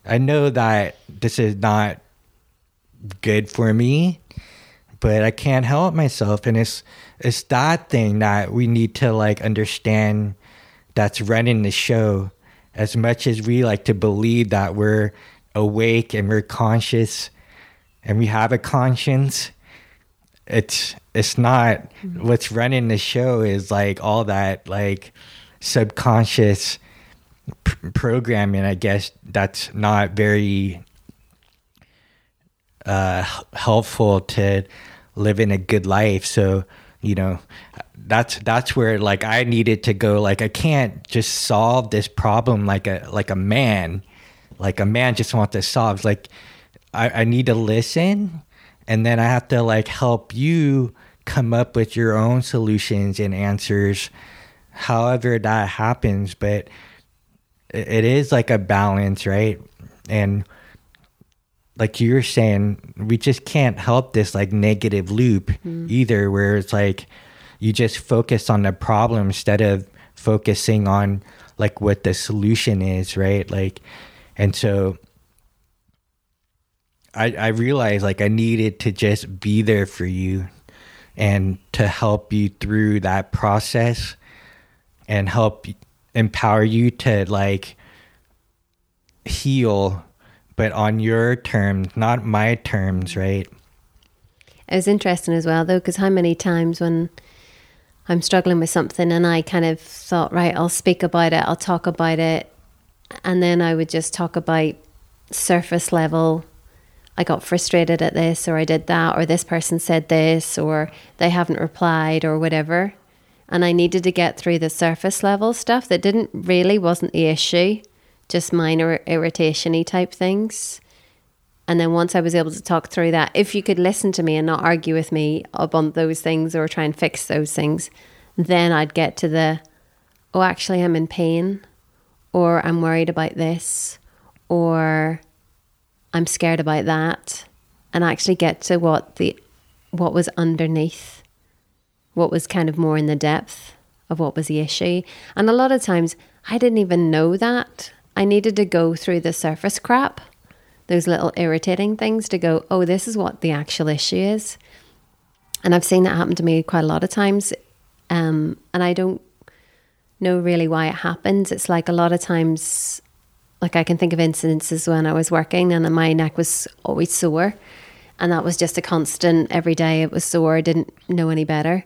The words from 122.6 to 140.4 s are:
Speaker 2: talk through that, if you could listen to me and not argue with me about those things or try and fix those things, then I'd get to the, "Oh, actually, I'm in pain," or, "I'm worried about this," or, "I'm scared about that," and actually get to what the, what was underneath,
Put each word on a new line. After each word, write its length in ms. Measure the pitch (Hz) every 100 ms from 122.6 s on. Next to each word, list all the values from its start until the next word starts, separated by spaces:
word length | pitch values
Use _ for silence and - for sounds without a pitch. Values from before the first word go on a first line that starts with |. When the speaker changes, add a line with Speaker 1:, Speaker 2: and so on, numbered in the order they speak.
Speaker 2:
talk 280 | - 170 -
through 220 | - 165
that, 200 | 160 151 -
if 180 | 202
you 80 | 208
could 140 | 196 180
listen 320 | 180 196 202
to 100 | 185
me 120 | 160 156
and 80 | 160
not 180 | 160
argue 300 | 165 170 160 160
with 160 | 160
me 320 | 156 151 156 -
about 400 | - 160 160 156 165
those 240 | 160 160
things 340 | 165 160 160 165
or 120 | 156
try 160 | -
and 120 | 151 156
fix 300 | 175 - -
those 240 | 151 151
things, 360 | - 151 160 - - - - _ -
then 340 | 175 180 170
I'd 220 | 160 151 165
get 220 | 160 -
to 100 | 165
the, 320 | 160 156 160 _ _ _ _ _ _ _
"Oh, 80 | 185
actually, 380 | 185 180 - 185
I'm 120 | 175 165
in 100 | 160
pain," 520 | - 165 165 185 196 - _ _ _ _ _ _
or, 300 | 180 170 170 -
"I'm 160 | 165
worried 280 | 165 165 165
about 260 | 160 160 -
this," 640 | 160 170 - - - - _ _ _ _ -
or, 720 | 175 165 165 160 156 156 165 _ _ _ _ _ _ _ _ -
"I'm 120 | 170 170
scared 320 | - 170 165
about 260 | 151 156 107
that," 600 | 156 160 - - - - _ _ _ -
and 100 | 170
actually 320 | 170 - - 180
get 260 | 165 -
to 160 | - 175
what 400 | 170 156 - -
the, 220 | 175 - _ _ _ _ -
what 220 | 170 175
was 140 | 175 170
underneath, 840 | -